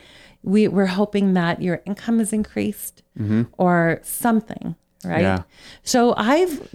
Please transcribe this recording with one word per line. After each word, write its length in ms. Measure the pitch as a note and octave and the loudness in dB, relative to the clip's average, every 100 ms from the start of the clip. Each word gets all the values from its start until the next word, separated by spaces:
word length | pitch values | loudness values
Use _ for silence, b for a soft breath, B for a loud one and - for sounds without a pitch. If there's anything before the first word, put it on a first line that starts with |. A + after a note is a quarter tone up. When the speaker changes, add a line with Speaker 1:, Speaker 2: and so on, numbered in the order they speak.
| B B B B | B B B B
Speaker 1:
we, 240 | F#3 G#3 G#3+ | 0 2 4
we're 180 | F#3+ F#3+ | 2 2
hoping 460 | F#3 G#3 G3+ G3 | 0 0 0 2
that 280 | F#3 E3+ - | 2 0 -2
your 200 | F#3 E3 F#3 | -2 -4 -6
income 340 | G3+ - A3+ | -8 -2 0
is 140 | G#3 | 0
increased 680 | G#3+ G#3 G#3+ G#3 - - - _ - | -2 -4 -4 -6 -6 -14 -18 _ -6
Speaker 2:
Mm-hmm. 240 | G#2 A2 A#2 - | -2 0 -2 0
Speaker 1:
or 400 | F3+ F3 E3 - | 2 2 2 -2
something, 720 | - - A#3+ A3 - - - E3 _ _ F3+ | -6 -4 0 0 -2 -8 -10 -12 _ _ -4
right? 160 | D#3+ | 0
Speaker 2:
Yeah. 220 | F#2+ F#2 - B B B | 0 0 -6 B B B
Speaker 1:
So 320 | - B3+ A#3+ - | -2 2 2 2
I've 500 | G#3+ D#4 F4+ C#4+ - | 2 2 2 -4 -8